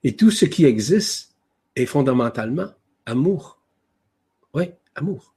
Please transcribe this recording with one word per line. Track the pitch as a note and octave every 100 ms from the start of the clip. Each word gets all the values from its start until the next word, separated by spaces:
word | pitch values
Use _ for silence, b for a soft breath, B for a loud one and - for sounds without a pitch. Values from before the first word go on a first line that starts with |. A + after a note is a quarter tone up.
Et | C3+ -
tout | A3
ce | G#3+ E3
qui | - D3
existe | A2 G#2+ G3+ G#3 - - _ _ _ _ -
est | B2
fondamentalement | D3 C3+ B2 A#2 A2+ A2 D3 G3 _ _ _ -
amour. | A#2 D#3+ F#3+ - _ _ _ _ _ _ _ _ _ _
Oui, | D3 F3 F3 _
amour. | - D#3+ F#3 _